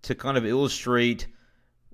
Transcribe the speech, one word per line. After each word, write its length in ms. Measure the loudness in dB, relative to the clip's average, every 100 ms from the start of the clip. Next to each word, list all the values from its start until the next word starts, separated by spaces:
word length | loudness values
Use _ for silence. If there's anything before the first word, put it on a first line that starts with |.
to 100 | -8
kind 240 | -6 -2 0
of 80 | 2
illustrate 840 | 2 0 -2 0 2 2 0 -6 -12 _ _ _ _ _